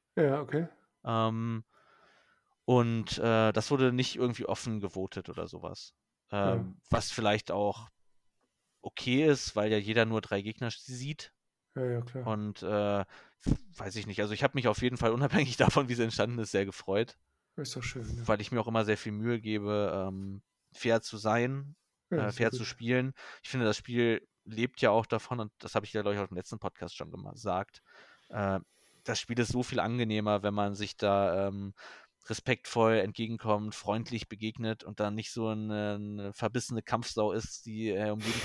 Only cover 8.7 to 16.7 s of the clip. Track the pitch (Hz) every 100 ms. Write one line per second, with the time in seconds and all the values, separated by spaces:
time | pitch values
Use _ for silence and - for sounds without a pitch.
8.7 | _ - - 123 127 156 135 - 107 104
9.7 | 107 101 110 113 110 - 101 101 107 117
10.7 | - - 127 135 156 - _ _ _ _
11.7 | - 127 120 120 131 120 107 104 101 -
12.7 | 104 104 101 95 - - _ - - -
13.7 | - 101 107 101 98 104 104 139 139 120
14.7 | 104 123 123 117 120 143 - 147 120 123
15.7 | - 131 120 113 - 107 120 107 101 98